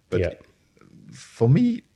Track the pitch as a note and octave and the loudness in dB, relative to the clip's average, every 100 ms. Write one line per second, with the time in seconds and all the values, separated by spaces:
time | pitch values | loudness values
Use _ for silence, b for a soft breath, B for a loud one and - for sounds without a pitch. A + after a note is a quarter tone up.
0 | _ F#2 E2+ - - _ _ _ - - | _ -4 -4 -8 -20 _ _ _ -20 -20
1 | - - - - A#2 E3+ A#3+ A#3 - | -20 -20 -20 -2 2 2 0 -4 -12